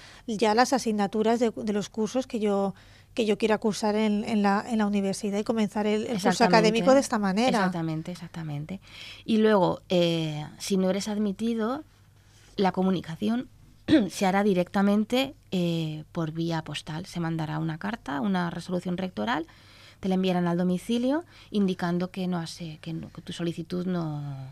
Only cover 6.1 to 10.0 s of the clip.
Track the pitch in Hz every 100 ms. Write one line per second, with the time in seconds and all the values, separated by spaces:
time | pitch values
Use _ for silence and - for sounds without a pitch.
6.1 | 220 196 180 196 226 214 220 175 269 269
7.1 | 220 202 190 254 226 185 180 160 156 165
8.1 | 175 170 170 160 147 156 190 - - -
9.1 | - - 220 214 208 170 - - 180